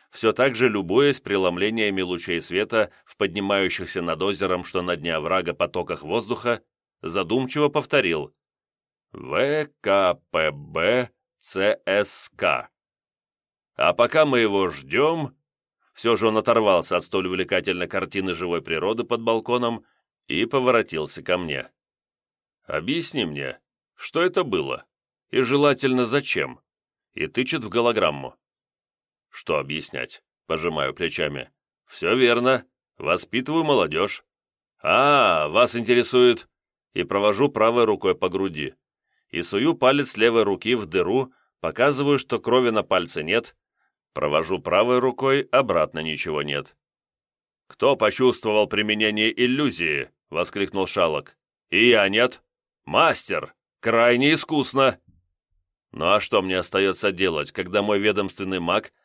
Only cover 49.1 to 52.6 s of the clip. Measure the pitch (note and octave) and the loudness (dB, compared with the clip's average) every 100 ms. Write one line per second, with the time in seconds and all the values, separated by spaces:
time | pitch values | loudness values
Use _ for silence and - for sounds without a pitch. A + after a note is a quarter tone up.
49.1 | G#2+ A2 - B2 C3+ C#3+ - D#2+ C#2+ - | 2 0 0 0 0 -2 -2 -2 -4 -6
50.1 | _ - D#2 F2+ G2+ G2 G2 F#2 G2 E2 | _ -8 -4 -4 -4 -4 -2 -2 0 0
51.1 | D2+ - _ _ _ _ F#2+ A#2+ A2+ G2 | -2 -8 _ _ _ _ 2 4 4 4
52.1 | G#2+ B2 - _ _ | 2 0 -2 _ _